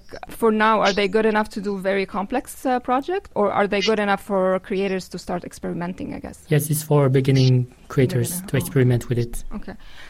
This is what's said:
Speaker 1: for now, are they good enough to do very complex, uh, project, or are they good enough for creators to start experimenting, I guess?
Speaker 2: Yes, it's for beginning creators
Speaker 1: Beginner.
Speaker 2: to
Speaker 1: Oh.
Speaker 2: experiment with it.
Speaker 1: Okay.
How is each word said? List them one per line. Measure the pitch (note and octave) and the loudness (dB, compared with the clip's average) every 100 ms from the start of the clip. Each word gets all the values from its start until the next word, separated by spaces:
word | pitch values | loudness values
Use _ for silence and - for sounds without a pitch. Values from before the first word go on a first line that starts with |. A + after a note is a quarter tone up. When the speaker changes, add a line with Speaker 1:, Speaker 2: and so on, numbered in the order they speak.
| - - - | -8 -18 -16
Speaker 1:
for | - A3+ | 0 2
now, | G#3+ A3 G#3+ | 4 4 4
are | G3+ | 2
they | G3+ G3+ | 2 0
good | G#3+ A3 | 2 2
enough | G#3+ G#3+ | 2 -2
to | G#3+ | -4
do | G3 G3 | -6 -4
very | F#3+ G3 F#3+ | -2 -2 -2
complex, | F#3+ G3+ B3 - - C4+ | -6 -4 -4 -6 -6 -2
uh, | B3 | -2
project, | B3+ B3+ D#4 G4 - - | 0 -2 -2 -6 -4 0
or | G3+ | 0
are | - G3+ | 2 0
they | G3+ | 0
good | G#3 G#3+ | 0 0
enough | G3+ G3 | 0 0
for | - F#3+ F#3 F#3 | -2 0 2 0
creators | - F#3+ G3 F#3 - | -2 -4 -2 -4 -8
to | F3+ | -12
start | - F3+ | -8 -8
experimenting, | E3+ - F#3 F3 F3 F#3 - | -8 -10 -8 -6 -8 -8 -10
I | - | -10
guess? | - - - | -12 -12 -2
Speaker 2:
Yes, | D3+ D#3 | 0 0
it's | D3+ | -2
for | - D3 C3+ | 2 4 4
beginning | C3+ C3+ C3+ C3 B2+ B2 - - | 4 4 4 6 4 0 -8 -6
creators | C#3+ B2+ B2 A#2 | 0 2 2 -2
Speaker 1:
Beginner. | - - | -6 -4
Speaker 2:
to | C3 | -4
Speaker 1:
Oh. | |
Speaker 2:
experiment | - C#3 B2+ A#2+ - | 0 2 4 2 0
with | A#2+ | -2
it. | A#2 - - G#3+ | -2 -4 -6 -8
Speaker 1:
Okay. | - - - - | -10 -14 -16 -18